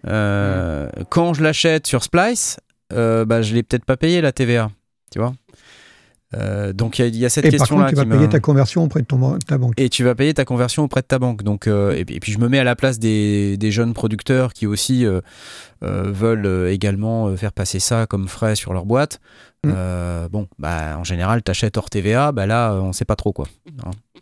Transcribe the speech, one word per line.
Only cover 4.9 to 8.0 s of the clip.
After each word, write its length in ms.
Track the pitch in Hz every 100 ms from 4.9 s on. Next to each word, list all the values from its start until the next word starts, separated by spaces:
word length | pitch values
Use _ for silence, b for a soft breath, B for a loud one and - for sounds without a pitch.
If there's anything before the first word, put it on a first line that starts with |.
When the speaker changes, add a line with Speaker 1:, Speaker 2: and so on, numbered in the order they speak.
| _ _
Speaker 1:
tu 60 | -
vois. 140 | 120 131 _ b b b b b b b - -
Euh, 360 | 101 101 101
donc, 260 | 95 117 -
il 40 |
y 20 |
a, 40 | 120
il 80 | 113
y 80 |
a 40 | 123
cette 160 | 151
Speaker 2:
Et 60 | 151
par 80 | 143
Speaker 1:
question-là 240 | 123 147 135
Speaker 2:
contre, 40 |
tu 60 |
vas 60 | 143